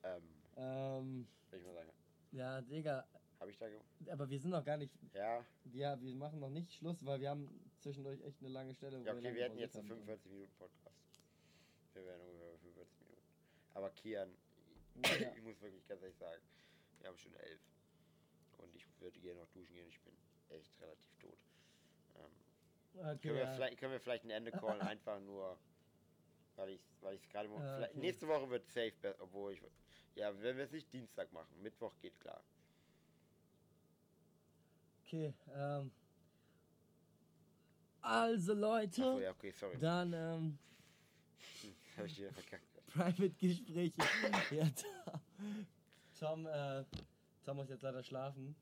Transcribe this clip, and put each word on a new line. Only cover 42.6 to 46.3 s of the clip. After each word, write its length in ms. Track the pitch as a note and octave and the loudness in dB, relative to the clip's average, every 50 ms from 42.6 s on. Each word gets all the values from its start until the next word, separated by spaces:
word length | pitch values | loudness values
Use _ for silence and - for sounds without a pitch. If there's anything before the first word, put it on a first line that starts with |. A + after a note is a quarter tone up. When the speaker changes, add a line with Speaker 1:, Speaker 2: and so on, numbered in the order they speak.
| - - - | -14 -18 -20
Speaker 2:
<laughs> 100 | - - | -20 -20
Private-Gespräche. 1040 | - - D3+ F3 F3 F3 F3+ G3+ F#3 F3 - F#3+ F3+ F3 F3+ - - D#3 E3+ F3 E3 - | -2 6 8 8 8 10 8 8 6 6 8 6 6 6 6 0 0 4 6 6 6 6
<laughs> 540 | - - - - - - - G#3 F#3+ F3 - | 6 6 6 8 6 6 6 6 6 6 4
Ja, 180 | C#3+ D#3 D#3+ D#3 | 6 8 8 8
Tom, 520 | B2+ - - G#4 G4 - - - - D#3+ - - - - G3+ G#3 G#3 G#3+ G3+ - - - - - - - - - - - | 8 6 -4 -4 -6 -6 -8 -6 -6 -6 -6 -8 -10 -6 -4 -4 -2 -4 -6 -8 -12 -20 -20 -20 -20 -20 -20 -20 -10 -2
Tom, 280 | D#3+ D#3 | 0 0